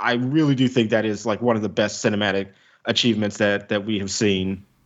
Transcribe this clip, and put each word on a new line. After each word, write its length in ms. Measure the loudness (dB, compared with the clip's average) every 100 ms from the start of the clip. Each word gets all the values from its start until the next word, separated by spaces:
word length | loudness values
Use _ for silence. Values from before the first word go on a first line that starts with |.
I 140 | -2
really 420 | -2 0 2 2 4
do 100 | 2
think 240 | 2 2
that 140 | 2
is, 200 | 0 -2
like, 160 | -2 -2
one 140 | 0
of 80 | 0
the 60 | 0
best 360 | 0 -2 0
cinematic 440 | -2 0 0 -2 -4 -12 _ _ -4
achievements 500 | 0 2 2 -2 0
that, 320 | 0 0 -2
that 160 | -4
we 140 | -2 -4
have 100 | -4
seen. 540 | -2 0 0 -2 -6 -10 _